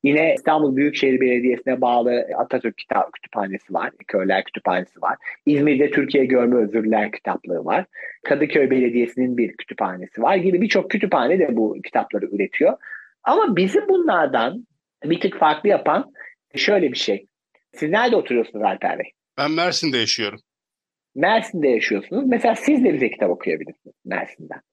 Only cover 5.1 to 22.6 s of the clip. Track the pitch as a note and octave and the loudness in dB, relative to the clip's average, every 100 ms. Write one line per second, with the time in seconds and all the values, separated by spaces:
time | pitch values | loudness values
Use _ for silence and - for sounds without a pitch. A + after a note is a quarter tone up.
5.1 | - - - - D3 D3+ C3+ D3 D3+ C3 | -6 -10 -4 0 2 4 4 2 2 2
6.1 | C#3+ B2+ B2+ A#2+ B2 G#2 A2+ A2 A2+ G#2 | 2 4 2 4 2 2 0 0 0 0
7.1 | - - F2+ F2 F2 - G3 G3 - - | -6 -8 -8 -6 -6 -2 -2 -4 -14 -18
8.1 | - - C#3+ D3 D#3 C3 C3 B2 A#2+ A#2 | -14 -2 0 2 2 2 2 2 2 -2
9.1 | - B2+ A#2+ A2 - - - F#2 F#2 - | 0 -2 0 -2 -4 -16 -6 -6 -6 -12
10.1 | - B2+ G3 F3+ F3+ G#3+ G3+ F3+ G3+ G3 | -2 2 2 2 2 2 0 0 -2 0
11.1 | E3 B2 F#3 D3+ A2+ A2 - - - - | 2 2 2 2 2 0 -2 -4 -4 -2
12.1 | G#2 F#2+ G2+ G2 - E3 C4 - - - | -6 -4 -4 -4 2 0 0 -12 -20 -20
13.1 | _ - D#4+ F#4+ F3+ F#3+ E4+ G4+ F#4+ E4 | _ 0 2 2 2 2 0 2 2 2
14.1 | F#3 D3 C3 A#2 G#3 - _ _ _ D3 | 2 2 0 -2 -4 -16 _ _ _ -4
15.1 | E3+ G3 - E3 G3+ - F3 - E3 C#4 | -2 -2 2 2 2 2 2 2 0 -2
16.1 | - - _ _ - - G3+ D3+ B2 - | -14 -20 _ _ -4 0 2 0 -2 -4
17.1 | G2+ - _ _ _ _ - D3+ G3+ B3 | -4 -6 _ _ _ _ -8 -2 0 2
18.1 | G#3+ - A#2+ A2 G#2 G#2 F#2+ E2+ E2 - | 0 0 -2 -2 -2 -4 -2 -4 -6 -10
19.1 | _ _ - D3 D#3+ F3+ E3 D#3+ B2+ G#2+ | _ _ -6 -2 0 0 0 -2 0 0
20.1 | - G#2 G#2 _ _ _ _ _ _ _ | -2 -4 -6 _ _ _ _ _ _ _
21.1 | C3+ E3+ A3 - F3+ C#3+ A2+ - G2+ - | -2 0 0 -2 -2 0 2 0 -4 -4
22.1 | G3+ C4+ A#3 A#3 A3+ | -4 0 0 0 0